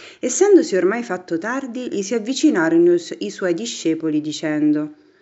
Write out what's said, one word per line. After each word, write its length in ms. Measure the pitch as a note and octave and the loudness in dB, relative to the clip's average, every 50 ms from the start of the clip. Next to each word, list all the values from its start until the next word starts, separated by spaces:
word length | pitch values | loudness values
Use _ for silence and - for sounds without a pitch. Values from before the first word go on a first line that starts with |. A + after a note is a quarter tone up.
| - - - _ | -20 -20 -12 _
Essendosi 560 | - B3+ - - F#4+ G#4 G4 D4 - - G3 | -6 -2 0 2 4 6 6 6 6 4 0
ormai 260 | F#3 F3 F#3+ A3 A#3+ | 2 2 2 0 -2
fatto 360 | A#3 - F#3 F3+ - - E3+ E3 | -4 -6 -8 -8 -6 -6 -6 -6
tardi, 500 | G3 A3+ B3+ C4+ C4+ A#3+ A3 B3+ B3 - | -4 -4 -6 -6 -8 -8 -10 -10 -8 -6
gli 120 | - G3+ | -6 -6
si 100 | G3 G3 | -4 -4
avvicinarono 800 | B3 A#3 G3+ B3 C4 - - D4 A3 E3+ D#3+ E3 E3 E3+ F3 F3 | -4 -4 -4 -4 -2 2 2 2 2 2 2 4 4 6 6 6
i 60 | F3 F3 | 4 2
su-, 180 | F3 - - - | 0 -4 -10 -10
i 100 | G3+ G3+ | -10 -10
suoi 240 | F#3+ - G3 F3 E3+ | -8 -4 -4 -2 -2
discepoli 680 | F3 A#3 A#3 - - - E3 D#3 D#3+ D#3+ D#3+ D3+ D3+ | -4 -6 -8 -8 -6 -4 -4 -2 -2 -2 -2 -2 -2
dicendo: 720 | D3 D#3 D3 - E3 D3+ D3+ D3+ D3+ D3+ D3+ D3+ D3+ D3+ - _ _ _ _ _ | -4 -4 -8 -6 -6 -4 -2 0 2 2 2 0 -2 -6 -10 _ _ _ _ _